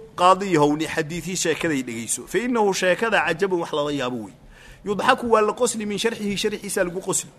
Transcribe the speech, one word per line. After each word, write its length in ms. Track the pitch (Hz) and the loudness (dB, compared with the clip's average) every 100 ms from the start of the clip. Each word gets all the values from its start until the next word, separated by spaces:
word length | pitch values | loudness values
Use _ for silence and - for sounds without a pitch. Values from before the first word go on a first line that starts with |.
| - - | -4 4
Qaadi 380 | 180 190 202 | 6 6 4
yahow 220 | 156 147 151 | 4 4 2
ni 80 | 151 | -2
hadiithii 500 | 160 151 175 170 180 | -4 -4 -6 -6 -2
sheekaday 460 | 175 143 170 139 | -2 0 0 -2
dhegayso. 440 | 123 117 110 - - | -4 -6 -6 -6 -4
Fa 100 | 190 | -2
innahu 340 | 247 233 208 | 0 2 2
sheekada 460 | 180 185 175 226 185 156 | 2 2 2 2 2 2
cajabun 320 | 165 196 175 | 0 0 0
wax 100 | 160 | -2
lala 180 | 151 147 | -2 -2
yaabo 340 | 143 123 123 98 | -2 -4 -4 -10
wey. 80 | - - - - - 190 | -16 -20 -20 -20 -10 -6
Yudxaku 400 | 196 247 254 240 | 0 2 2 2
waa 100 | 220 | 2
la 120 | 214 | 2
qosli 320 | 208 247 220 208 | 0 -2 -2 -6
min 120 | 196 | -2
sharxihi 400 | 226 214 202 196 | -4 -2 -4 -2
sharxiisa 460 | 214 202 202 202 | -2 -4 -4 -2
lagu 180 | 180 180 | -2 -4
qosli. 280 | 185 175 - | -4 -4 -6